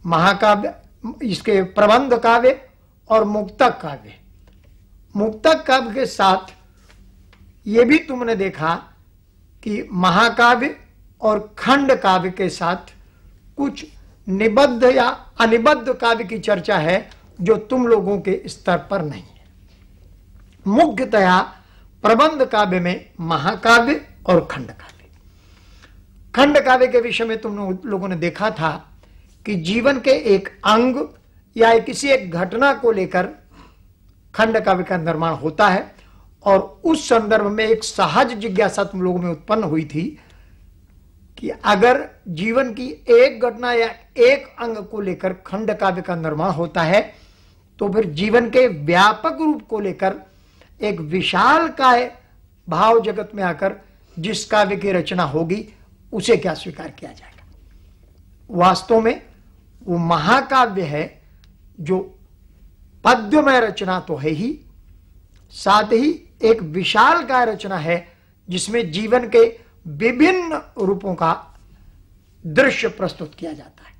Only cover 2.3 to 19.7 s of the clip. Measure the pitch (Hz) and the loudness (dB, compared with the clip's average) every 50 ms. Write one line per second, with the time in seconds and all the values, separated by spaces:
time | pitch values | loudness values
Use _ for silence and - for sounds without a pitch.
2.3 | 233 240 247 254 269 - - _ _ _ _ _ _ _ _ _ 220 220 220 208 | 2 6 4 4 2 2 -10 _ _ _ _ _ _ _ _ _ 2 2 2 0
3.3 | 208 214 208 185 - - 247 - - - - 151 143 123 - 101 - _ _ - | -2 -4 -6 -8 0 2 2 2 2 -2 -12 -12 -12 -14 -18 -20 -20 _ _ -20
4.3 | - - _ - _ _ _ _ - _ - _ - - _ _ - 208 208 220 | -20 -20 _ -20 _ _ _ _ -20 _ -20 _ -20 -20 _ _ -4 -4 -4 -4
5.3 | 214 - - 320 320 - - - 262 269 240 226 202 - - - - - 196 190 | -4 0 2 2 2 2 2 0 0 0 0 -4 -6 -6 -6 -6 -2 2 2 2
6.3 | 185 190 - - - _ _ _ _ _ _ _ _ _ - - _ _ _ _ | 2 2 -2 -12 -20 _ _ _ _ _ _ _ _ _ -20 -20 _ _ _ _
7.3 | - _ - - _ _ _ 202 208 233 247 233 302 330 330 - 262 247 247 233 | -20 _ -20 -20 _ _ _ 0 4 4 6 6 4 2 2 -4 -8 -6 -4 -4
8.3 | 226 185 196 190 143 139 156 165 170 - - - _ _ _ _ _ _ _ _ | -2 -2 -4 -6 -4 -4 -4 -4 -4 -4 -8 -18 _ _ _ _ _ _ _ _
9.3 | _ _ _ _ _ _ - 214 208 220 - - 202 180 185 185 170 196 226 233 | _ _ _ _ _ _ -8 -6 -6 -6 -6 -6 -4 0 0 2 2 2 2 2
10.3 | 226 - 240 240 247 226 254 311 - - - _ _ _ _ _ _ _ - 220 | 2 4 4 4 4 2 0 -6 -6 -12 -20 _ _ _ _ _ _ _ -2 -2
11.3 | 214 208 214 - _ - - 214 262 285 277 269 254 - - 196 185 185 170 185 | -2 -2 -4 -10 _ -6 0 0 2 2 2 2 0 2 2 0 0 0 -2 -4
12.3 | 185 - 190 175 - - 180 170 185 190 - - - - - _ _ _ _ - | -6 -4 -6 -6 -4 -4 -4 -4 -4 -6 -10 -20 -20 -20 -20 _ _ _ _ -20
13.3 | - _ _ - _ - 277 277 202 - - - - - - - _ _ _ 202 | -20 _ _ -20 _ -6 -6 -6 -6 -10 -18 -20 -20 -20 -20 -20 _ _ _ -6
14.3 | 185 196 214 226 208 262 285 254 247 226 254 247 262 262 240 247 269 - - - | -4 0 0 2 4 4 4 4 2 4 4 4 4 4 0 0 -2 -6 -14 -20
15.3 | _ - 233 226 220 233 226 302 302 247 226 262 247 254 240 233 226 220 233 180 | _ 0 2 2 2 4 4 2 2 2 0 -6 -4 -2 0 -2 0 -2 -4 -8
16.3 | 226 208 - 214 208 185 165 - 202 175 151 165 180 208 226 - - - _ - | -10 -6 -2 -2 -2 -2 0 -2 0 0 2 0 0 -2 -4 -8 -20 -20 _ -20
17.3 | - - 175 180 220 208 214 - 262 262 247 233 226 208 180 190 208 185 - 190 | -10 -4 2 2 2 2 0 -2 -2 0 2 2 2 2 2 -2 -4 -2 -2 -4
18.3 | 190 - - - - - - - 175 165 - - 202 190 160 147 135 95 - - | -4 -4 -6 -14 -18 -6 -2 -2 -2 -2 -2 -6 -6 -4 -4 -6 -8 -12 -16 -20
19.3 | - _ _ _ _ - - _ | -20 _ _ _ _ -20 -20 _